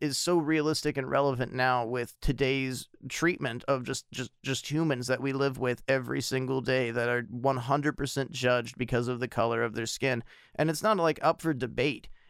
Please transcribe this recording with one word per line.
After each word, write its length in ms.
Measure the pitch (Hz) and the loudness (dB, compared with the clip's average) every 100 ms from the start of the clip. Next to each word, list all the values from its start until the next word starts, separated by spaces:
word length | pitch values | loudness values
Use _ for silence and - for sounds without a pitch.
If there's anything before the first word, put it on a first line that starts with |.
is 160 | 147 135 | -2 0
so 180 | 175 175 | 2 4
realistic 640 | 147 156 151 151 151 139 | 4 2 2 2 0 -2
and 120 | 131 | 0
relevant 440 | 139 139 123 123 | 2 2 0 -2
now 320 | 127 127 123 117 | 0 2 2 0
with 280 | 123 120 - | -4 -4 -2
today's 720 | - 127 131 135 131 123 - - 127 | -2 2 2 2 0 -6 -12 -14 -10
treatment 560 | - 170 - 131 120 - | 0 0 0 -4 -4 0
of 160 | 135 | 0
just, 200 | 123 131 - | 0 -6 -6
just, 220 | 131 123 _ | -8 -8 _
just 280 | 131 131 - | -6 -4 -2
humans 360 | 147 165 123 123 | 0 2 0 0
that 160 | 123 | 0
we 100 | 135 | 0
live 240 | 135 139 131 | 2 0 2
with 260 | 123 120 - | -2 -2 0
every 320 | 135 123 135 | 0 0 -4
single 400 | - 131 131 135 | -2 -2 0 -2
day 300 | 120 131 120 | 2 2 2
that 180 | 117 120 | 0 0
are 140 | 120 117 | 0 -2
one 260 | 120 135 131 | -2 0 0
hundred 400 | 120 147 147 131 | 0 0 0 -2
percent 340 | 139 139 131 | -4 -4 -4
judged 460 | 127 123 123 117 - | 0 2 2 -2 -6
because 320 | 123 120 120 | 0 0 0
of 100 | 120 | -2
the 100 | 123 | -4
color 340 | - 117 117 | 0 0 2
of 120 | 117 | 0
their 120 | 113 113 | -2 -6
skin. 360 | - 135 123 - - - - | -2 -2 -2 -4 -18 -12 -2
And 120 | 156 | 0
it's 140 | 156 | 0
not, 160 | 214 202 | 0 2
like, 200 | 165 151 | 2 2
up 180 | 151 160 | 0 2
for 140 | 165 | -2
debate. 560 | 131 120 113 143 120 - - | -2 -2 0 0 -2 -12 -20